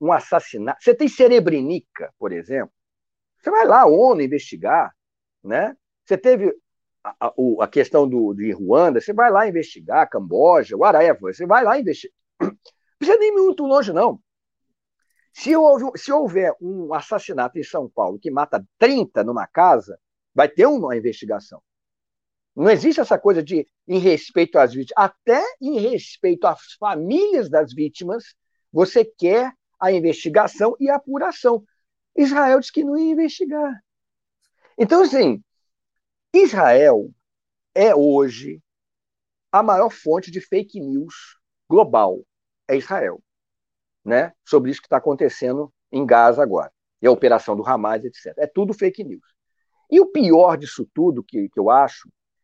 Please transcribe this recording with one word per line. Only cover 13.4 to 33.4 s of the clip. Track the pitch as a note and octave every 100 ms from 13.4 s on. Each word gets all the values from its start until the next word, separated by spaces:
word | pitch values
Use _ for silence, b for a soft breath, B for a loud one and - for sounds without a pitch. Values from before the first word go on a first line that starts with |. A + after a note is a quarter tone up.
| F#4+ F#4
longe, | C#4 C4+ G#3
não. | E3 A3+ - _ _ _ _ _ _ _ _ _ _ _
Se | - B3+ D#4+
houve, | D#4 C4+ C4 -
se | -
houver | D4 B3+ F#3 F3+ -
um | F3 F#3+ D#3+
assassinato | D#3 - G#3 - C#3 B2 -
em |
São | C#3+ D3 B2+
Paulo | - F#2+ G2+
que | E3
mata | C3+ D3+ A2 F#2+ -
trinta | A#3+ C4+ - -
numa | G#2+ A#2+ F#2
casa, | - F3+ C3 G2+ F#2+ _ _ _
vai | - D3
ter | E3+ B3
uma | C#4+ D3 A#2+
investigação. | A2+ G#2+ G#2+ G#2 - F#2 _ _ _ _ _ _ _ _ _
Não | - F#3
existe | F3+ D4+ D#4+
essa | A#3+ G#3
coisa | G3+ E3+
de | D3 E3+ - _ -
em | F#3
respeito | F#3 D3+ - F3 E3+ D#3+
às | B2+
vítimas. | B2+ C3 -
Até | G3 - - C4 A4 -
em | C4+ C4
respeito | A3 A#3 - - F#3 F3 F#3
às | D#3 - -
famílias | G#3 E3 E3+ D4+ G#4 E4+ F#3+
das | D3+ D3
vítimas, | B2+ D3+ - F3 A#3 - _ _ _ _
você | D#3 F#3 B3
quer | A3 - F3 A3 B3+ - _ -
a | F#3+
investigação | F#3 E3 - E3 D#3 G#3 - G#3+ A#3+
e | C#4
a | C#4+
apuração. | C#4 C#4 F4 - A#3+ A#3 G#3+ _ _ _ _
Israel | - C#4+ C#4+ C4+ C4
diz | B3+
que | -
não | C#4+ D4
ia | D#4+
investigar. | D#4+ D#4+ -